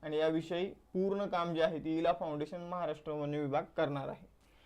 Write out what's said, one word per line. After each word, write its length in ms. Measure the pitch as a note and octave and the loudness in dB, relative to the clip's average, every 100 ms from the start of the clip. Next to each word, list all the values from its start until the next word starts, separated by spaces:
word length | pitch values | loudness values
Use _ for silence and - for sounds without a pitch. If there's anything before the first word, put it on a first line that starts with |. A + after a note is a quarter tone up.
आणि 160 | D#3 D3+ | -2 2
याविषयी 480 | D#3+ D#3+ D#3+ F3 G3 | 4 2 0 -2 -2
पूर्ण 600 | - - F#3 G3 G3+ G3 | -6 -6 0 2 2 0
काम 280 | F3 E3+ | 0 0
जे 80 | D#3+ | 4
आहे 180 | D#3+ D#3 | 2 2
ते 180 | D3 D#3+ | -2 2
इला 160 | E3+ | 2
फाउंडेशन, 480 | F3 E3+ D3 D3+ F3+ | 2 0 -4 -4 -6
महाराष्ट्र 500 | F3 F3+ D#3+ D3+ D#3 | -6 -4 -4 -4 -6
वन 240 | D3+ D3 D3 | -4 -2 0
विभाग 280 | C#3+ C#3+ - - | 0 0 0 0
करणार 300 | D#3 C#3+ C3+ | 0 -2 -6
आहे. 240 | - - - - - | -8 -14 -20 -20 -20